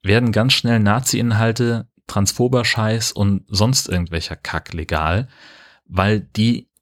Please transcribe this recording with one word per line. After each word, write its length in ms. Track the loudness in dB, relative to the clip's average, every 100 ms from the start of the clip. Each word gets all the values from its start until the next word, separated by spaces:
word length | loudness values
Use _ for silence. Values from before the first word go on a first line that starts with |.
werden 260 | 0 2 2
ganz 220 | 2 2
schnell 260 | 0 2 2
Nazi-Inhalte, 1080 | 2 0 0 -2 0 2 0 0 0 -2 -6 _ _
transphober 580 | -2 -2 0 0 2
Scheiß 460 | 0 0 0 0 -2
und 340 | 0 0 0 -2
sonst 400 | 0 2 0 -2
irgendwelcher 480 | -4 -2 -4 -6 -10
Kack 360 | -8 -8 -8
legal, 540 | -10 -4 -2 0 0 -2 -12 -20 -20 -20 _
weil 360 | _ -2 2 0
die 500 | -2 0 2 0 -4 _